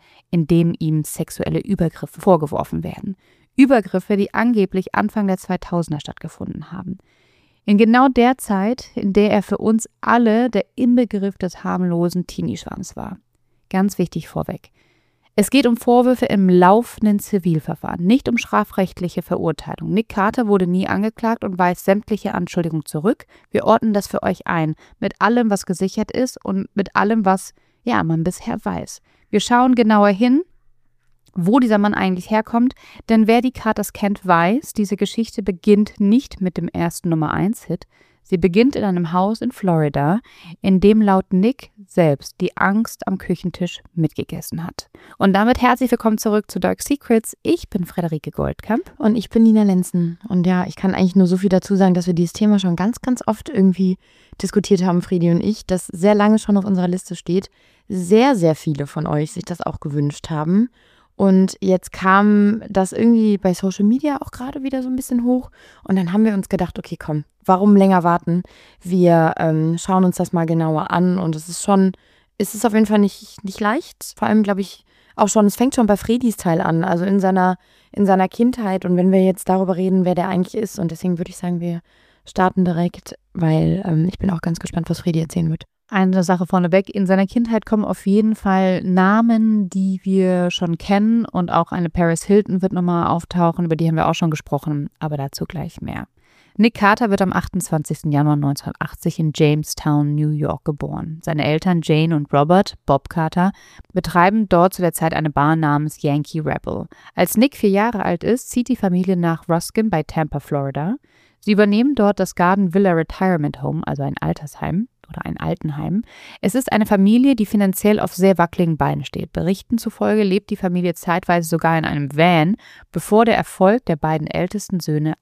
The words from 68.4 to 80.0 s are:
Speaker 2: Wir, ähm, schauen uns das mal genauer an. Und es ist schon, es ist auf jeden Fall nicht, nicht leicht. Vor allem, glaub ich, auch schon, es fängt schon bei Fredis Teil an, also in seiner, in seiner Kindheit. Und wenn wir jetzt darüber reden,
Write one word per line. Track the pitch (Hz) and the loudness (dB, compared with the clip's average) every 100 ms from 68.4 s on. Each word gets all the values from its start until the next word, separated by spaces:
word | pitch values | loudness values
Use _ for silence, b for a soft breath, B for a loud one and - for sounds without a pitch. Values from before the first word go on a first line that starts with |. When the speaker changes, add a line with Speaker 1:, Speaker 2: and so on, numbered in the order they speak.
| - b b b | -4 b b b
Speaker 2:
Wir, | 175 185 175 170 160 - | -4 2 4 4 2 0
ähm, | 165 156 160 170 | -2 0 0 -2
schauen | - 185 | -2 0
uns | 185 175 | 2 0
das | 175 | -4
mal | 175 165 | -2 -2
genauer | 165 160 156 - | 0 0 -2 -2
an. | 175 180 185 | 0 0 0
Und | 165 156 | -2 -6
es | 165 | -8
ist | 170 | -8
schon, | - 196 190 - b b b - | 0 4 4 0 b b b -6
es | 202 | -6
ist | 208 | -2
auf | 233 | 0
jeden | 214 208 | 2 2
Fall | 214 | 4
nicht, | 202 - - - | 2 -2 -20 -16
nicht | 196 - | -12 -6
leicht. | 208 262 - - - - | -4 -4 -6 -14 -18 -4
Vor | 233 | 0
allem, | 214 | 2
glaub | 202 196 | 2 -2
ich, | 190 - _ b b | -6 -10 _ b b
auch | b 208 | b 0
schon, | 220 | 4
es | 202 - | 2 2
fängt | 247 | 0
schon | - 214 | 2 2
bei | 202 | 0
Fredis | - 240 247 - | 0 -2 -2 -2
Teil | 180 165 | -2 -2
an, | 190 165 | 0 0
also | 185 175 | 0 -2
in | 190 196 | 0 0
seiner, | 190 190 185 180 b b b | 2 2 0 0 b b b
in | - 202 | -2 2
seiner | 190 185 | 2 2
Kindheit. | - 240 247 208 190 180 | 0 -2 0 -4 -4 0
Und | 180 | 2
wenn | 185 | 4
wir | 190 | 4
jetzt | 185 185 - | 2 0 -2
darüber | 185 190 175 | -2 0 -2
reden, | 185 190 | 0 0